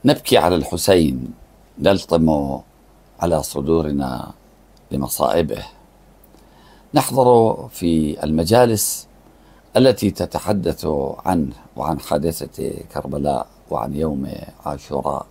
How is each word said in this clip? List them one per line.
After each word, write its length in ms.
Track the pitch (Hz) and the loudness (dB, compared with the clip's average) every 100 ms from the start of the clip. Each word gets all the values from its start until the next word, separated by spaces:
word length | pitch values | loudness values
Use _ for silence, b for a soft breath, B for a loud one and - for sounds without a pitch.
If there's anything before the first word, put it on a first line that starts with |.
نبكي 340 | 127 - - 113 | 2 0 4 4
على 180 | 80 87 | 4 2
الحسين، 760 | 69 90 - 92 78 64 64 - - _ _ - | 0 -2 4 4 4 0 -8 -14 -20 _ _ -2
نلطم 800 | 78 95 - 82 80 76 69 67 - _ _ _ _ - | 0 0 0 2 2 2 -2 -6 -12 _ _ _ _ -6
على 220 | 87 80 | -2 -2
صدورنا 880 | 71 73 71 82 78 71 65 62 - - _ _ _ _ _ | -2 -6 0 0 0 -2 -4 -8 -12 -18 _ _ _ _ _
بمصائبه. 720 | 69 64 - 65 82 78 53 - - _ _ _ _ _ b b b b b b | -6 -6 0 2 2 0 -4 -12 -20 _ _ _ _ _ b b b b b b
نحضر 640 | 143 - 127 123 120 113 - - | -2 0 2 6 6 6 0 -8
في 560 | - 87 82 76 76 | -4 0 2 0 -2
المجالس 840 | 76 78 82 113 123 107 - - - _ _ b b b _ 110 | -2 0 4 6 6 2 -2 -6 -12 _ _ b b b _ 2
التي 340 | 131 110 104 | 4 4 -2
تتحدث 760 | - 90 78 - 101 85 73 78 73 69 - - | -2 -6 -4 -2 -2 -2 -4 -4 -2 -4 -6 -2
عنه 260 | 87 67 - - 58 | -2 -2 -8 -18 -8
وعن 240 | 73 73 | -6 -6
حادثة 720 | - 78 82 80 80 - 67 - - | -2 -2 -2 -4 -10 -8 -10 -10 -10
كربلاء 540 | 71 67 71 71 65 - _ _ | -10 -8 -4 -2 -2 -6 _ _
وعن 240 | 67 58 | -6 -6
يوم 360 | 71 80 71 69 - - - 76 | -4 -4 -4 -8 -10 -16 -12 -10
عاشوراء. 600 | 69 - 71 71 69 - | -10 -6 -6 -4 -6 -10